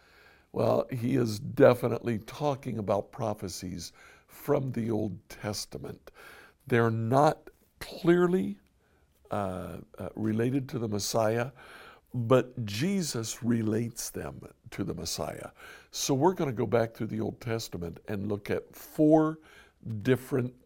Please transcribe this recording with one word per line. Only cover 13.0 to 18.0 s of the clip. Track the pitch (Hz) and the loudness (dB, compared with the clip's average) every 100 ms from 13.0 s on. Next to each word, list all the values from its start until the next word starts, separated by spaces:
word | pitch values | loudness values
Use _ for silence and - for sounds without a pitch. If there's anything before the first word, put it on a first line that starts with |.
| 156 120 113 - | -2 -4 -6 -4
relates | 113 117 107 110 117 - - | 0 0 2 0 -2 -6 -10
them | - 80 67 - - - | -8 -10 -12 -16 -20 -14
to | - | -8
the | 87 | -6
Messiah. | 85 85 - 78 - - - - - - | -6 -6 -6 -6 -8 -12 -16 -20 -20 -14
So | - - | -6 0
we're | 135 160 | 4 4
gonna | 185 151 | 4 0
go | 113 113 | 0 2
back | 117 113 | 2 2
through | - 110 | -2 -6
the | 110 | -4
Old | 104 - | -4 -6
Testament | 120 113 - 87 85 82 | -4 -4 -6 -8 -10 -10